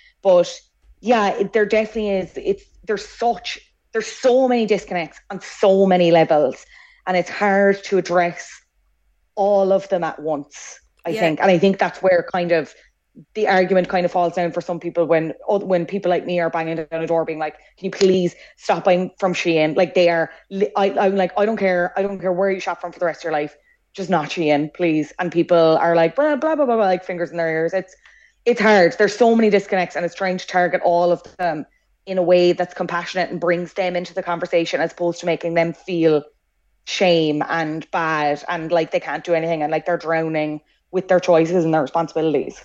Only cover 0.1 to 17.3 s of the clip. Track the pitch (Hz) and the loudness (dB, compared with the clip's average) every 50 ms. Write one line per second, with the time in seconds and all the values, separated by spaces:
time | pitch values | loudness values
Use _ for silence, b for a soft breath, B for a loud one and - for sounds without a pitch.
0.1 | B B - 196 180 180 175 - - - _ _ _ _ _ _ - _ - 214 | B B 2 4 4 4 4 2 -4 -18 _ _ _ _ _ _ -20 _ 0 0
1.1 | 247 220 202 196 - - 202 - - 220 208 - 220 214 220 214 - 226 214 208 | 2 2 2 0 0 -2 -4 -2 0 0 2 2 2 0 0 -2 -4 -6 -4 -2
2.1 | 196 185 180 - - - - - 196 - - _ _ _ - - 208 190 - - | -2 -2 -4 -6 -10 -8 -4 -4 -4 -4 -6 _ _ _ -6 -6 -6 -6 -6 -12
3.1 | - - 233 240 220 240 - - - - _ _ _ _ _ _ - 226 214 - | -8 -2 -2 -2 -2 -2 -6 -12 -12 -14 _ _ _ _ _ _ -8 -8 -8 -8
4.1 | - - - 254 240 262 269 254 247 240 226 202 208 180 - - 185 175 160 151 | -8 -2 0 2 4 4 2 2 2 0 2 0 0 -2 -2 -6 -6 -6 -6 -8
5.1 | - - _ - 202 175 - - - - 220 196 190 196 196 190 180 180 175 170 | -12 -20 _ -14 -14 -14 -14 -12 -4 2 4 4 6 6 4 4 4 4 4 6
6.1 | 165 165 160 - 160 151 147 131 - - - b b b b b b b b 185 | 6 4 4 4 4 2 2 0 -2 -6 -16 b b b b b b b b -4
7.1 | 185 180 175 - - - 208 202 196 196 202 202 196 196 - - 202 185 170 - | -2 -2 -2 -4 -4 -2 0 2 2 4 4 4 2 0 -2 -2 -2 -2 0 2
8.1 | 175 180 175 175 175 - - - - - _ _ _ _ _ _ _ _ _ _ | 2 2 2 0 -2 -8 -16 -20 -20 -20 _ _ _ _ _ _ _ _ _ _
9.1 | _ _ _ _ - - 196 202 208 196 196 190 196 190 190 - 196 180 170 156 | _ _ _ _ -4 -2 0 2 4 2 4 4 2 0 0 -2 -4 -2 -2 -4
10.1 | - - 151 156 151 143 147 _ - - - - - - _ _ _ _ - 170 | -8 -6 -6 -6 -6 -6 -6 _ -18 -20 -20 -20 -20 -20 _ _ _ _ -8 -6
11.1 | 165 - 180 160 151 - - 196 185 165 196 196 190 - 196 175 - - 185 190 | -4 0 0 0 0 2 2 4 4 4 4 2 2 2 -2 -2 -2 -2 0 2
12.1 | 180 170 165 - - 185 175 170 170 160 143 - - b b b _ _ _ _ | 2 2 0 -2 -4 -4 0 0 0 0 0 -4 -12 b b b _ _ _ _
13.1 | _ 156 151 _ - 214 208 - 196 185 185 180 190 185 180 - 196 180 180 175 | _ -20 -20 _ -4 -2 0 2 2 2 2 2 2 0 0 0 -2 -2 -2 0
14.1 | - 180 175 170 170 185 175 170 - 175 - - 175 165 - 170 - 170 165 143 | 0 0 0 0 0 -2 -2 -2 -4 -6 -6 -6 -8 -6 -6 -6 -2 0 2 2
15.1 | 165 160 160 160 - - - - 208 202 - 185 185 175 165 - 196 202 - 180 | 2 0 0 -2 -8 -8 -4 -2 -2 -2 0 0 -2 -2 -2 -2 -6 -4 -2 0
16.1 | 180 165 - 175 180 175 170 165 170 165 165 160 165 165 156 - 165 160 165 160 | -2 -2 -2 -4 -2 -2 -2 -2 -2 -4 -4 -4 -6 -6 -8 -8 -6 -6 -4 0
17.1 | 170 165 160 165 | 0 0 0 -2